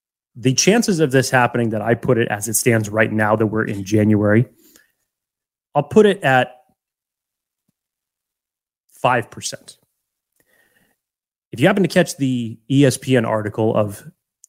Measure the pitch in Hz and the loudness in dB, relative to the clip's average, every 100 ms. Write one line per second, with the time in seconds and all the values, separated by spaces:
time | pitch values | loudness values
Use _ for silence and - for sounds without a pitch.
0 | _ _ _ 123 120 131 - 226 220 165 | _ _ _ -4 -2 0 2 2 0 0
1 | 151 131 127 131 120 120 117 107 110 117 | 2 2 2 0 0 0 -4 -4 -2 -2
2 | - 117 120 107 113 110 123 113 107 107 | 0 0 0 -4 -4 -2 0 0 0 -2
3 | 110 107 107 107 110 110 - 101 95 107 | 0 0 0 0 0 -2 -6 -8 -2 0
4 | 104 104 104 107 127 _ _ _ _ _ | 2 2 2 2 0 _ _ _ _ _
5 | _ _ _ _ _ _ _ 147 147 220 | _ _ _ _ _ _ _ -4 2 4
6 | 208 190 147 131 127 - _ _ _ _ | 4 2 2 2 0 -6 _ _ _ _
7 | _ _ _ _ _ _ _ _ _ _ | _ _ _ _ _ _ _ _ _ _
8 | _ _ _ _ _ _ _ _ _ _ | _ _ _ _ _ _ _ _ _ _
9 | 127 123 113 - - - - - _ _ | -2 -2 -4 -12 -14 -14 -20 -20 _ _
10 | _ _ _ _ _ _ _ _ _ _ | _ _ _ _ _ _ _ _ _ _
11 | _ _ _ _ _ 104 160 202 170 185 | _ _ _ _ _ -2 0 2 0 0
12 | 165 - 135 127 113 117 - 131 139 127 | -2 -2 -4 -2 -6 -12 -2 2 4 2
13 | - 127 113 110 104 107 110 113 104 98 | 0 0 0 -4 -4 -2 -2 0 -2 -6
14 | 160 - _ _ | -18 -20 _ _